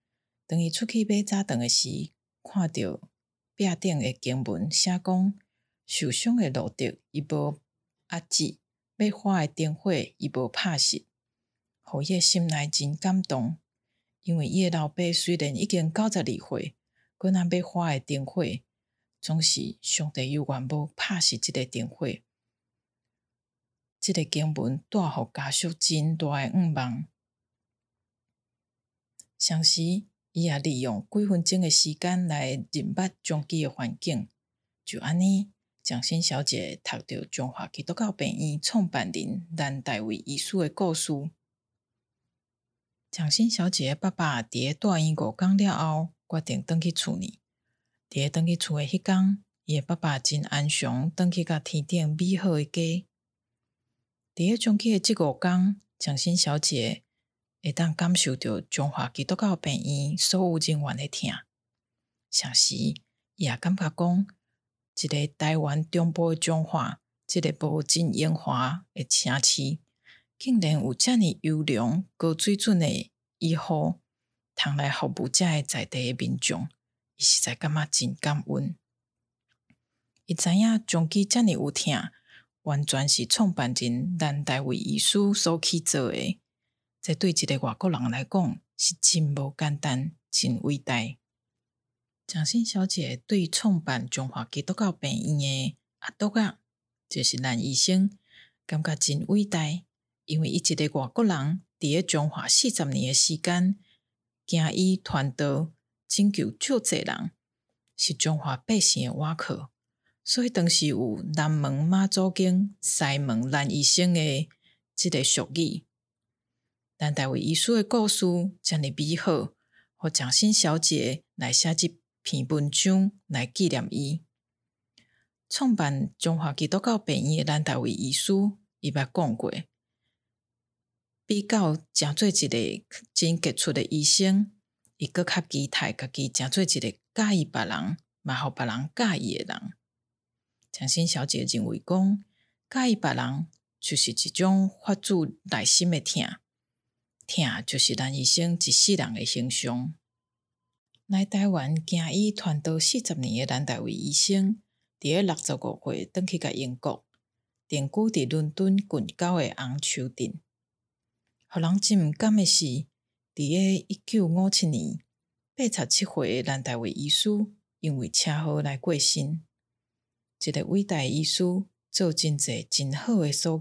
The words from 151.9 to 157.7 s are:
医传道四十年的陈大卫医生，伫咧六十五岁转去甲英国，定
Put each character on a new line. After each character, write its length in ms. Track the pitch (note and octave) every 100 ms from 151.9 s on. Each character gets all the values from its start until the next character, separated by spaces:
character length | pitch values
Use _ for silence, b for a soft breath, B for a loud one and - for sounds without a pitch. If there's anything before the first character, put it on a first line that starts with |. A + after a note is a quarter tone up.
| F3 E3
医 200 | F#3+ G#3+
传 280 | G#3 F3 D3+
道 200 | D#3+ D#3+
四 180 | - B3+
十 160 | -
年 320 | D#3+ B2+ A2+ C3+
的 80 |
陈 100 | B2+
大 160 | B2+ A#2
卫 120 | A2+
医 200 | G#2+ C#3
生， 520 | D3+ - G3 F#3+ A3 _ _ _ _
伫 40 |
咧 180 | C#3+ E3
六 160 | G3 D#3
十 160 | -
五 260 | C#3 A#2 - -
岁 240 | - -
转 140 | - F#3
去 140 | E3+
甲 100 | D3
英 260 | - C3 B2+
国， 280 | D3 - _ _ _ _ _ _
定 200 | _